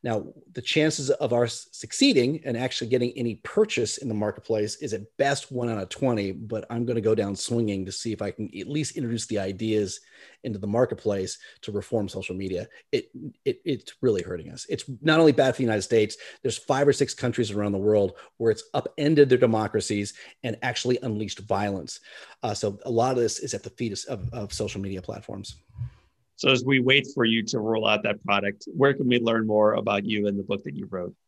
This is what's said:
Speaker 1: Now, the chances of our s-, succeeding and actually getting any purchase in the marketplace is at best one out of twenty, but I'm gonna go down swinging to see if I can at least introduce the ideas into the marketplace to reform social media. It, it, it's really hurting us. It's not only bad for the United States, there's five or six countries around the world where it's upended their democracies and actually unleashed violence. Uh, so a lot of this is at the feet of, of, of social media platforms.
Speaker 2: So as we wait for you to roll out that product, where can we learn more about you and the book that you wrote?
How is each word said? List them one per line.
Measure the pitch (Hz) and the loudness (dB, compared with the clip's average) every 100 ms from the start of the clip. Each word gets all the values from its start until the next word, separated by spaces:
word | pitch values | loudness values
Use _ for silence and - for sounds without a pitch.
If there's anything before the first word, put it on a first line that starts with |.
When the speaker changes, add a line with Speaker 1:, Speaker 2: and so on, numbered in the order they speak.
Speaker 1:
Now, | 120 110 69 - _ | -2 -4 -4 -16 _
the | - | -12
chances | - 160 156 - 135 | -2 2 2 0 -2
of | 143 135 | 0 2
our | 120 | 2
s-, | 120 - - | 2 -2 -14
succeeding | - - - 277 180 123 156 | -16 -12 2 4 6 4 0
and | 147 113 | -4 -4
actually | 127 - 123 | -2 -4 -2
getting | 127 123 120 | 0 0 -2
any | 120 107 | -4 -4
purchase | - - 214 - 110 - | -4 0 0 0 -2 -4
in | 139 | -6
the | |
marketplace | 107 104 - - 113 104 - | -2 -2 -4 -4 -2 -2 -4
is | - | -8
at | 101 104 _ | -8 -10 _
best | 139 139 - | 0 0 -4
one | 127 120 | -6 -4
out | 110 | -4
of | 95 | -6
twenty, | - 135 113 98 | -2 0 0 -2
but | 95 107 110 - | -4 -6 -8 -6
I'm | 120 | -4
gonna | 120 117 | -2 0
go | 107 110 | 2 2
down | 101 | 0
swinging | 98 - 117 110 98 95 | -4 -2 0 0 -2 -4
to | |
see | - 117 | -8 -6
if | 104 | -4
I | 101 | -6
can | - 104 - | -6 -10 -8
at | 95 | -6
least | 147 139 - | -4 -4 -6
introduce | 123 117 - | -4 -4 -4
the | 107 | -4
ideas | 95 95 110 107 101 - _ - - _ | -4 -4 0 0 0 -6 _ -20 -20 _
into | - 101 | -8 -4
the | 101 | 0
marketplace | 113 127 104 110 101 92 - - - | 4 2 2 -2 -2 -2 -8 -16 -14
to | - | -6
reform | 101 98 117 101 | -6 -2 -2 -2
social | - 95 92 | -6 -8 -6
media. | 95 90 90 - _ | -4 -6 -8 -16 _
It, | - - - 160 - | -4 -4 -14 -14 -6
it, | - 120 | -4 -4
it's | 180 127 - - | -4 -6 -6 -2
really | 127 101 | 0 2
hurting | 87 90 80 | -2 -8 -10
us. | - - | -14 -8
It's | - - 123 | -8 -8 -4
not | 151 160 | 2 8
only | 165 | 8
bad | 127 131 | 8 4
for | 120 | 2
the | |
United | 123 107 | 0 0
States, | 95 117 107 - - - | 4 4 4 0 -16 -6
there's | 135 - | -6 -6
five | - 135 143 | -2 4 4
or | |
six | 135 135 | 4 0
countries | - 123 117 110 | 0 -2 0 -2
around | 104 104 | 0 0
the | 98 | 2
world | 104 107 98 - - _ | 4 4 4 -2 -20 _
where | 113 | 0
it's | 110 - | 0 -2
upended | - - - 147 156 139 | -6 -6 -2 2 8 8
their | 127 | 8
democracies | 123 113 104 107 - 104 104 - - - | 6 4 0 -2 -2 -2 -4 -8 -20 -10
and | 123 110 | -8 -4
actually | 127 120 120 127 | -4 -2 0 0
unleashed | 127 107 107 - | 0 -4 -4 -8
violence. | 104 98 104 98 76 - - - - - | -4 -2 0 -2 -8 -14 -18 -20 -20 -8
Uh, | 117 | -6
so | 101 104 101 | -2 -4 -4
a | - | -2
lot | 117 127 | 2 2
of | 131 | 2
this | 113 - | 0 -2
is | 135 | -6
at | 120 | -8
the | 120 | -8
feet | - 117 | -6 -6
of, | 98 - | -6 -8
of, | 120 117 | -6 -6
of | 120 104 | -8 -8
social | - 104 101 | -6 -6 -4
media | 98 95 | -6 -8
platforms. | - 101 - 101 101 - _ - 123 - _ _ _ - | -8 -12 -10 -12 -12 -16 _ -12 -12 -12 _ _ _ -2
Speaker 2:
So | 135 | 2
as | 131 | 2
we | 123 135 | 4 2
wait | 127 139 135 | 6 4 2
for | - 117 | 0 2
you | 113 | 2
to | 110 123 | 0 -4
roll | 107 110 107 | -2 0 2
out | 107 | 0
that | 107 104 | 0 -4
product, | - 101 101 101 - | 0 0 0 -6 -10
where | - 135 | 2 2
can | 139 131 | 4 2
we | 123 | 2
learn | 113 113 110 | 2 0 2
more | 107 107 | 4 4
about | 110 104 104 101 | 4 0 0 0
you | 107 104 | 0 0
and | 101 | -2
the | |
book | 98 101 | -4 -6
that | - | -6
you | 73 - | -10 -8
wrote? | 95 90 - | -8 -8 -12